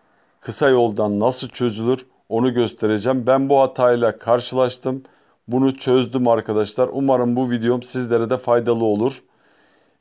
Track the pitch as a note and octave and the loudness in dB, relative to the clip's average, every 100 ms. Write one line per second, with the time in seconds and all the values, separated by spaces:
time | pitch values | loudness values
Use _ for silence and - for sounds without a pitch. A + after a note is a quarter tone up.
0 | _ _ _ _ - - C#3+ B2 A#2 G#2 | _ _ _ _ -14 0 2 4 2 0
1 | G#2+ G2+ A#2 B2+ B2 - B2 G#2 A#2 C3 | -2 0 0 -2 -10 -4 -4 -2 -2 -2
2 | - _ - A2+ B2+ A#2+ A#2 - G#2+ G#2+ | -6 _ -6 -2 0 0 -2 -2 -2 0
3 | A2+ C3 A#2 C3+ C#3 C#3 C3 C3 B2 A#2+ | 0 0 0 0 2 2 2 2 2 2
4 | A#2 - A#2 A#2+ - B2+ B2 - C3 C3+ | 0 -2 0 0 0 -2 -2 -2 -8 -8
5 | - _ _ _ - B2+ C3+ B2+ C3 B2+ | -12 _ _ _ -4 0 0 0 0 0
6 | A#2 B2+ A#2+ A2+ G#2+ G#2+ G#2 - B2+ C#3 | 0 0 2 0 0 -2 -2 -2 -2 0
7 | C#3 B2 A#2+ A#2+ B2+ A#2+ A#2 B2 - C3 | 0 2 0 -2 -2 -2 0 -2 -4 -8
8 | A#2+ A#2 A2+ B2+ B2 A#2+ A2+ A2+ A2+ G#2 | 0 0 0 -2 0 0 2 0 0 0
9 | B2+ - _ _ _ _ _ _ _ _ | -2 -4 _ _ _ _ _ _ _ _